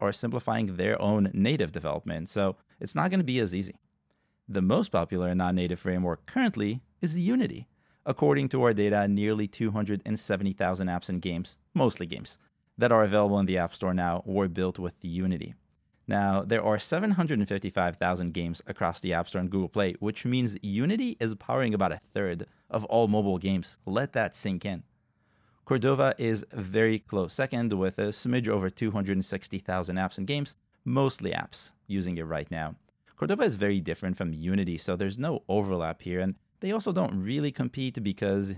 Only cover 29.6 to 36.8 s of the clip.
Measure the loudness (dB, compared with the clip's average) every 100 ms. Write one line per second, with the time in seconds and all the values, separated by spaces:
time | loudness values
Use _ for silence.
29.6 | -4 -4 -2 -2 -2 -4 -4 -2 -4 -10
30.6 | _ _ -2 2 2 0 -4 -4 -6 -8
31.6 | -10 _ -6 -2 -2 -4 -4 -4 -4 -6
32.6 | -6 -8 _ _ _ -6 -2 2 0 2
33.6 | 2 2 0 -4 -4 -2 -4 -4 0 0
34.6 | 0 -2 -2 -2 -2 -2 -4 -4 0 0
35.6 | 2 0 -2 -6 -6 -2 -2 -4 _ -8
36.6 | -4 -2